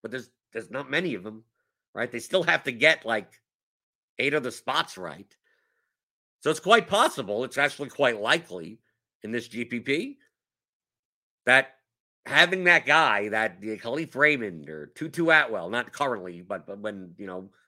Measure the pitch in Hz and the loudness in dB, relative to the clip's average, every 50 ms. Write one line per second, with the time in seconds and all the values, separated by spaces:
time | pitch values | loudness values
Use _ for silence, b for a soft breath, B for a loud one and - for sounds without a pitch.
0 | - 110 113 131 123 - _ _ _ _ - 117 107 90 104 135 143 131 139 156 | -14 -10 -10 -10 -12 -12 _ _ _ _ -12 -12 -10 -8 -8 -10 -8 -4 -2 -2
1 | 185 175 123 92 87 107 107 110 - _ _ _ _ _ _ _ _ _ - 107 | -2 -2 -4 -6 -8 -10 -14 -16 -18 _ _ _ _ _ _ _ _ _ -8 -6
2 | 117 123 123 120 - - 175 190 170 170 160 139 - 143 120 113 135 156 160 - | -6 -6 -6 -10 -6 0 0 0 2 2 0 0 -2 -4 -2 2 4 4 4 4
3 | - 110 117 107 92 - _ _ _ _ _ _ _ _ _ _ _ _ _ _ | 0 -2 -2 -2 -4 -6 _ _ _ _ _ _ _ _ _ _ _ _ _ _
4 | _ _ _ - 123 139 143 156 127 123 107 - - - 131 156 160 - - 98 | _ _ _ -2 -2 0 0 0 -2 -2 -8 -8 -6 -4 -2 -2 -2 -4 -6 -10
5 | 90 82 76 87 101 _ _ _ _ _ _ _ _ _ _ _ _ _ _ _ | -10 -10 -10 -12 -16 _ _ _ _ _ _ _ _ _ _ _ _ _ _ _
6 | _ _ _ _ _ _ _ _ - 147 156 156 - 180 226 233 170 - 190 208 | _ _ _ _ _ _ _ _ -2 -2 -2 0 4 4 6 6 4 4 2 2
7 | 254 339 - - 123 92 104 107 127 131 - 139 143 143 - - 143 127 - - | 2 2 2 -2 -6 -4 -4 -4 -4 -4 -2 0 0 0 0 -4 -10 -8 -2 2
8 | 143 123 117 104 101 117 147 170 170 - 90 90 82 82 110 - _ _ _ _ | 2 2 2 0 0 0 0 0 0 -4 -12 -12 -12 -12 -14 -18 _ _ _ _
9 | _ _ _ _ - 107 113 120 113 - - 117 120 117 123 117 107 131 135 160 | _ _ _ _ -10 -6 -6 -6 -6 -8 -8 -10 -8 -6 -8 -8 -4 -2 -2 -2
10 | 226 277 277 _ _ _ _ _ _ _ _ _ _ _ _ _ _ _ _ _ | -2 -6 -10 _ _ _ _ _ _ _ _ _ _ _ _ _ _ _ _ _
11 | _ _ _ _ _ _ _ _ - 123 127 135 - - - _ _ _ _ _ | _ _ _ _ _ _ _ _ 2 4 6 6 4 2 -4 _ _ _ _ _
12 | _ _ _ _ - - 143 147 175 175 190 190 180 175 175 160 - 135 143 160 | _ _ _ _ -8 2 6 6 6 6 4 2 4 6 6 6 6 4 4 6
13 | 160 131 107 101 104 107 101 110 110 110 90 92 101 110 110 98 110 117 123 151 | 6 4 4 2 0 0 0 0 0 -2 -2 -6 -8 -8 -8 -6 -6 -6 -4 -4
14 | 165 - - 131 147 151 147 131 113 101 85 80 73 73 78 76 73 71 - - | -4 -4 0 2 4 4 4 2 -2 -6 -8 -10 -12 -12 -12 -12 -14 -14 -12 -10
15 | 156 160 135 170 170 160 160 156 143 120 113 95 85 87 110 123 117 - - - | -10 -8 -4 0 2 6 6 6 4 4 -2 -6 -4 -2 -2 -2 -2 -4 -4 -4
16 | 147 135 120 101 90 92 87 87 90 92 101 92 - - 101 101 104 107 104 98 | -2 -2 -2 -4 -6 -10 -12 -12 -10 -8 -8 -8 -8 -10 -12 -8 -8 -8 -8 -8
17 | 92 87 85 - 101 95 92 92 95 95 _ _ _ | -12 -16 -16 -14 -12 -10 -10 -10 -12 -14 _ _ _